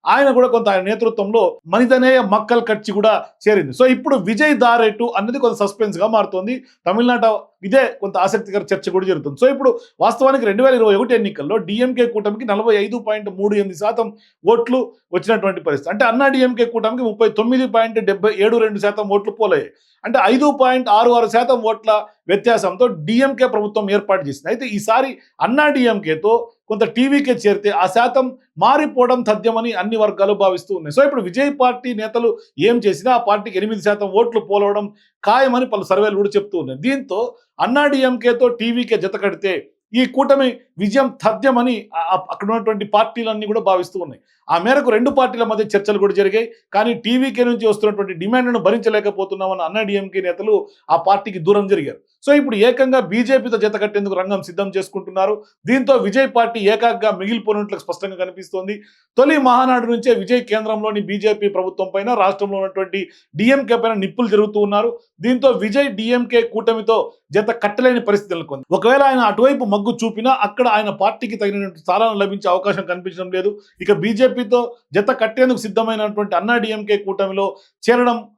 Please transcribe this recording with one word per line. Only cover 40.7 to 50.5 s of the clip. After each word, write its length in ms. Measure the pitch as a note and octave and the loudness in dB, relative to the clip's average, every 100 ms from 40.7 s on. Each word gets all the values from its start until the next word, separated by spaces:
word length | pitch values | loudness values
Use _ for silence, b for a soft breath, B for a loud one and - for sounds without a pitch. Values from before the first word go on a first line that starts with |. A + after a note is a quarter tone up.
| - | -4
విజయం 300 | G3+ A#3+ C4+ - | -2 2 0 0
తథ్యమని 640 | A3 A3 C4+ B3 B3 A#3 - | -2 2 2 2 0 -2 -6
ఆ, 40 | D#3+ | -8
ఆ, 280 | E3 F#3+ - | -2 -2 -4
అక్కడ 180 | - G3+ | -8 -4
ఉన్నటువంటి 340 | A3+ G#3+ G#3+ | -2 -2 -4
పార్టీలన్నీ 600 | G#3 G#3 A3 A#3 A3+ G#3+ G#3+ | 0 0 0 -2 -6 -6 -4
కూడా 140 | G#3+ | -2
భావిస్తూ 400 | G3 F#3 F3 F#3+ | 0 0 -2 -8
ఉన్నాయి. 220 | E3 A#2 _ _ - | -10 -14 _ _ -4
ఆ 80 | E3+ | -2
మేరకు 320 | G3 C#4 B3 | 2 2 2
రెండు 200 | A3 B3 | 2 2
పార్టీల 340 | C#4 B3+ A#3 | 2 0 0
మధ్య 200 | A3+ G#3+ G#3+ A#3+ | -2 -2 0 0
చర్చలు 220 | G3+ G#3 | 0 0
కూడా 160 | G3+ | 2
జరిగాయి. 360 | F#3 G3 G#3 A3+ B B | 2 0 0 -4 B B
కానీ 200 | G3 A3 | -2 0
టీవీకే 500 | A#3 A3 B3+ C4+ A3+ | -2 -2 0 0 0
నుంచి 220 | A#3+ A#3 A3 | 0 2 0
వస్తున్నటువంటి 460 | G#3 G#3+ G#3 F#3+ | 2 0 -2 -6
డిమాండ్ను 460 | F3 F#3+ B3+ B3 A#3 | -6 -2 0 0 0
భరించలేకపోతున్నామన్న 1040 | F#3 A3+ A3+ G#3+ G#3 G3 F#3+ F#3+ F#3+ F#3 | 0 0 0 0 -2 -4 -6 -4 -4 -4
అన్నా 200 | D#3+ G3+ | -4 -4
డీఎంకే 380 | G#3+ G3+ G3 F#3+ | -2 -4 -4 -4
నేతలు 480 | F#3 F3 G#3+ | -4 -4 0